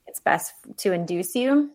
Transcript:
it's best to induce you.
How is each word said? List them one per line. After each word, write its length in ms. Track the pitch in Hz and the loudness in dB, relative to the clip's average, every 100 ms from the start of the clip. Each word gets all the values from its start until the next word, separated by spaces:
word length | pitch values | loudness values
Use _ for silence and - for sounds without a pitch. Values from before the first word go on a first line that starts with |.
| - | -16
it's 140 | - | -4
best 320 | - 170 - - - - | 0 0 -2 -14 -20 -4
to 140 | 202 | -2
induce 420 | 175 170 175 180 | 0 -2 -4 -4
you. 360 | 247 254 285 285 | -2 2 2 2